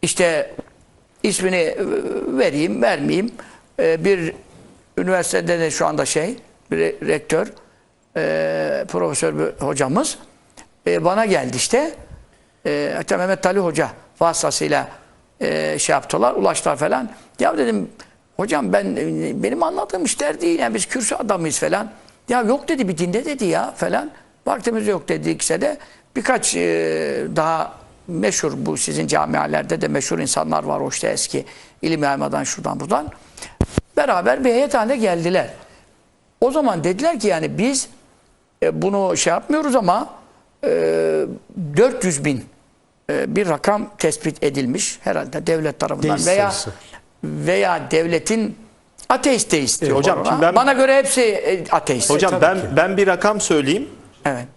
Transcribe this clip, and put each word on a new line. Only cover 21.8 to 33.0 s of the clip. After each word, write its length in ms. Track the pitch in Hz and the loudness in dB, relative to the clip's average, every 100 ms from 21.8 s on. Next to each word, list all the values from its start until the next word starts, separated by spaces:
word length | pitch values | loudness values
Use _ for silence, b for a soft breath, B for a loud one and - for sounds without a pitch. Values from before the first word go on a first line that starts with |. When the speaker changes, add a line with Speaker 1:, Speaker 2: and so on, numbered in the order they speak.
| 220 - b b - | -4 -12 b b -2
Speaker 1:
"Ya 120 | 240 | 0
yok," 260 | 226 277 285 | 2 0 0
dedi, 180 | 311 202 | -2 -2
"bir 100 | 160 | -2
dinle," 280 | 175 185 285 | -2 -2 -2
dedi 200 | 285 196 | -2 0
ya 280 | 160 - - | 0 -2 -4
falan. 340 | 175 190 302 b b _ - | -2 -2 -4 b b _ -4
Vaktimiz 400 | 196 214 220 214 | -2 0 -2 0
yok 220 | 190 - | -2 -2
dedikse 520 | 160 156 160 - 165 | -4 -2 -2 -2 0
de 160 | 294 294 B B B - | 0 -4 B B B -6
birkaç, 400 | 220 254 - 175 | 0 0 0 0
e, 720 | 170 165 165 160 156 131 147 156 | 0 2 0 0 -2 -4 -4 -2
daha 380 | 156 160 160 - - - - | 0 0 -4 -8 -20 -20 -10
meşhur, 440 | 165 208 185 156 139 | -2 -2 0 -4 -4
bu 200 | 147 156 | -4 -4
sizin 300 | - 151 156 | -4 -4 0
camialerde 760 | 151 151 151 151 151 151 165 | 0 2 0 0 -2 -2 -2
de 60 | 160 | -2
meşhur 320 | 147 - 165 | -2 -2 -4
insanlar 440 | 147 - 156 156 | -2 -2 0 -2
var, 160 | 151 147 | 0 -4
o 100 | 139 | -4
işte 180 | 131 113 | -4 -4
eski 380 | 139 - 139 139 B B B | -2 -4 -6 -8 B B B
ilim 220 | 160 160 | -4 0
yaymadan 400 | 147 139 143 147 | 0 0 -2 -4
şuradan 360 | 135 - 151 139 | -4 -6 -6 -6
buradan. 280 | 151 233 | -2 -2